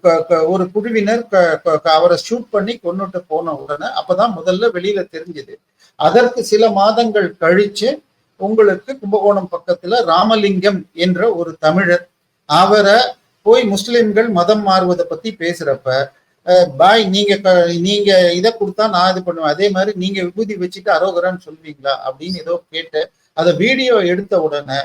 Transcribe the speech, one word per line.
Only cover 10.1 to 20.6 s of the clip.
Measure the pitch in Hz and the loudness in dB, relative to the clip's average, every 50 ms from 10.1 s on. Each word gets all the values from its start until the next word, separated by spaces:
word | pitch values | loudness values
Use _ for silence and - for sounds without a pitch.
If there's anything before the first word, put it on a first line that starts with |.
| 165 175 185 220 226 214 202 202 190 185 185 208 196 175 147 - _ | 0 2 2 2 2 2 2 0 0 0 0 0 -2 -2 -6 -10 _
என்ற | 165 175 185 180 175 202 233 196 | -2 -2 0 0 0 0 0 -2
ஒரு | 170 170 165 160 - | -2 -4 -6 -6 -2
தமிழர், | - 156 160 185 190 175 175 175 175 - _ _ _ _ _ _ _ | 0 0 2 2 2 2 0 0 -2 -6 _ _ _ _ _ _ _
அவரை | - 147 165 190 196 208 214 202 196 208 233 254 - - - _ _ _ _ _ | 0 2 4 4 6 4 4 4 4 4 4 2 0 -4 -10 _ _ _ _ _
போய் | 208 233 262 240 | 4 4 4 4
முஸ்லிம்கள் | 202 202 190 202 240 240 240 220 214 196 214 233 240 | 2 -2 -4 -2 0 0 2 2 2 2 0 0 2
மதம் | 202 175 175 208 214 214 202 | 0 0 2 2 2 0 2
மாறுவதை | 196 185 190 185 180 180 175 - | 2 2 2 2 2 0 -2 -2
பத்தி | - 170 165 - 220 202 - | -4 -8 -8 -8 -10 -8 -6
பேசுறப்ப, | 165 170 175 170 165 143 135 131 - 135 127 135 139 - - _ _ _ _ _ _ | -6 -6 -6 -4 -4 -4 -4 -4 -4 -2 -2 -2 -4 -4 -8 _ _ _ _ _ _
"அஹ், | 170 180 185 175 - 135 | 2 4 4 4 4 2
பாய், | 139 165 190 214 226 214 190 | 4 4 6 6 4 2 2
நீங்க | 190 202 208 202 196 | 0 0 0 0 0
க-, | 202 202 190 185 175 170 170 170 170 | 0 2 4 4 4 4 2 0 -2
நீங்க | 175 190 208 208 202 202 190 185 180 175 175 | -2 -2 -2 -2 0 2 2 4 4 4 2
இதை | 180 190 226 233 - | 0 0 -2 -2 -2
கொடுத்தா | 202 190 180 - 214 220 | -4 -6 -2 -2 -2 0
நான் | 190 175 180 185 | 0 0 0 0
இது | 185 185 185 | 0 -2 -4
பண்ணுவேன், | 180 165 165 160 147 | -6 -6 -4 -4 -4
அதே | 151 165 202 208 | -2 0 0 0
மாதிரி | 190 185 196 208 208 185 | 0 0 -2 -2 -4 -4
நீங்க | 180 190 196 196 180 | -6 -6 -4 -4 -6
விபூதி | 175 180 208 220 202 214 | -6 -6 -6 -6 -6 -6
வச்சுட்டு | 180 | -8